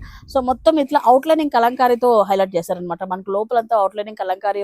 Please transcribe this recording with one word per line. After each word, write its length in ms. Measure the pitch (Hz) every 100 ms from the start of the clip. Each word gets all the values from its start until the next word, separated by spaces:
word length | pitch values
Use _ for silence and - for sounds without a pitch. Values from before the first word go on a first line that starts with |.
| - - -
So, 60 | 269 254
మొత్తం 240 | 226 - 320
ఇట్లా 160 | 269 294 226
అవుట్లైనింగ్ 420 | 262 302 320 294 240
కలంకారీతో 520 | 233 254 254 240 247 226 196
హైలైట్ 240 | 196 196 185
చేశారనమాట. 440 | 170 180 175 170 190
మనకు 180 | 190 190 196
లోపలంతా 380 | 220 240 226 226
అవుట్లైనింగ్ 400 | 190 208 208 214
కలంకారీ 400 | 190 185 202 202